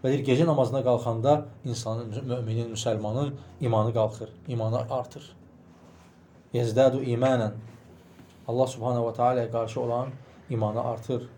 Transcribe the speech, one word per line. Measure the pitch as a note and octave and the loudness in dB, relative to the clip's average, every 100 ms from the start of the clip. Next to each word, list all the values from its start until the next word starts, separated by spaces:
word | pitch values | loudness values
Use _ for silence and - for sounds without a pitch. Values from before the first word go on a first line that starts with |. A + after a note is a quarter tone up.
Və | C3 | 2
deyir, | C#3 C3 | 0 2
gecə | B2+ E3 | 4 4
namazına | C#3+ B2+ C3+ | 4 2 2
qalxanda | B2+ A#2+ A#2 A2+ B2+ D3 D3 - | 2 2 2 0 4 4 2 -10
insanın, | C3 A2+ A2 A2+ A#2 A2 C3+ | -8 -6 -4 -6 -6 -8 -4
müminin, | B2 A2 A2+ A#2 | -4 -2 -2 -4
müsəlmanın | A2 A#2+ A2 G#2+ A#2+ C#3+ C#3 - - | -4 -2 0 -2 -2 -2 -6 -16 -4
imanı | C3 A2 A2 | 0 2 2
qalxır, | A2+ G#2+ - A2 - - | 2 0 0 -14 -14 -8
imanı | A#2+ A2 A#2+ A#2 | -4 -2 -2 -2
artır. | C3 A#2+ - - - - - - - - - - - - - - | -4 -6 -12 -20 -20 -20 -20 -20 -20 -20 -20 -20 -20 -20 -20 -6
Yezdadu | A#2+ A#2 A2 C3+ B2+ | -2 0 4 4 4
imanən. | C3 A#2+ C3 B2+ G#2+ - - - - - - - - - - | 0 2 4 2 0 -4 -16 -20 -20 -20 -20 -20 -20 -16 -4
Allah | A#2+ C3 | 0 0
subhanahu | C3 A#2 B2 A#2 | 0 -2 0 -2
wa | |
ta'ala'ya | A2+ B2 B2+ A#2 | 2 2 2 0
qarşı | A#2 A2+ B2+ | -2 -2 -2
olan | A#2+ A#2+ C3+ - - - - | -2 -2 -4 -10 -18 -20 -6
imanı | A2+ G#2+ A2+ | -2 0 0
artır. | B2 A2+ - B2 - | -2 -4 -4 -4 -4